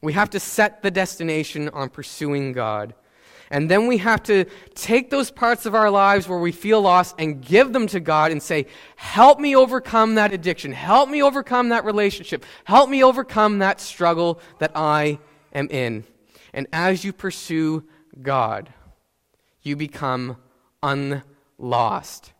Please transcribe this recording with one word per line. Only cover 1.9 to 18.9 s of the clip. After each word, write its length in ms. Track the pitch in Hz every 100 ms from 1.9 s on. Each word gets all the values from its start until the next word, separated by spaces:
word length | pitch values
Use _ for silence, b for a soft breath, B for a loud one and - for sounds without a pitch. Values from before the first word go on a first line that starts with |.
pursuing 600 | - 139 - 151 143 139
God. 420 | 127 113 107 107 113 b b b b b
And 180 | 143 156
then 160 | 190 233
we 120 | 240
have 240 | 202 214
to 220 | - 202 185 B B
take 360 | - - 233 254
those 200 | 277 262
parts 360 | - 233 240 226
of 80 |
our 160 | 214 214
lives 360 | 202 196 202 180
where 120 | 180
we 140 | 170
feel 280 | 170 202 220
lost 360 | 196 180 180 -
and 240 | 160 143
give 300 | 123 185 269
them 140 | 247 220
to 120 | 190
God 300 | 156 156 156
and 120 | 156
say, 240 | - 160 135 B B B
"Help 440 | - 202 254 277
me 140 | 285
overcome 600 | 269 262 254 254 226 220
that 180 | 220 208
addiction. 400 | 196 170 165 147
Help 380 | 127 147 220 277
me 120 | 294
overcome 480 | 277 269 - 247 240
that 140 | 233
relationship. 600 | 208 208 202 202 - 143 B B
Help 240 | - 214 269
me 140 | 269
overcome 540 | 262 254 262 220 214 202
that 220 | 190 -
struggle 600 | - - 170 170 170 165 B B
that 120 | 156
I 440 | 156 156 151 151 147 b b b
am 160 | 139 143
in." 360 | 139 123 110 107 _ _ b b
And 120 | - 139
as 320 | 160 180 190
you 80 | 196
pursue 720 | 185 190 - - 160 156 160 156 b b -
God, 500 | 131 135 113 104 92 _ -